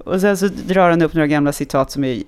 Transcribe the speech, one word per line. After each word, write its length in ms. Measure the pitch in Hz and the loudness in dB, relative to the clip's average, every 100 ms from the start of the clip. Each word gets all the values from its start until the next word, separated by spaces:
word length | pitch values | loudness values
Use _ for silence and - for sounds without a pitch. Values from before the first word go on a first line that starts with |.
| - | -6
Och 160 | 185 | 0
sen 160 | 202 196 | 2 2
så 100 | 202 | -2
drar 420 | - 170 185 175 | -4 -2 2 4
han 120 | 170 | 4
upp 120 | 160 | 2
några 140 | 160 151 | 0 0
gamla 240 | 147 143 | 2 0
citat 400 | 143 143 139 135 | -2 -2 -2 -2
som 120 | 143 | -4
är 200 | 135 117 | -4 -4